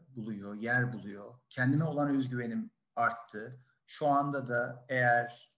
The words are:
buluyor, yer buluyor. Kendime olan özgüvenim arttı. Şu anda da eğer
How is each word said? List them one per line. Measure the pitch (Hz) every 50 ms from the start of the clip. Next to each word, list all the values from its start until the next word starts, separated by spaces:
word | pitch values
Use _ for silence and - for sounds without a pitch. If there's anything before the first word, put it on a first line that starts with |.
| - - 131
buluyor, | 123 107 113 107 101 98 101 104
yer | 104 113 117 120 127 123 127 120
buluyor. | 101 95 104 101 101 101 - - - _ _
Kendime | - 131 127 135 143 156 165
olan | 156 143 143 143 143 139
özgüvenim | 135 127 123 123 123 117 113 113 113 110 - - _ _ _ _
arttı. | 117 117 113 - - - - - 104 110 127 127 - - _ _ _ _
Şu | - - - 156 143
anda | 139 139 143 143 143 139 123 123
da | 120 120 123 127 123 - - -
eğer | 131 127 123 120 120 120 117 - - - - - _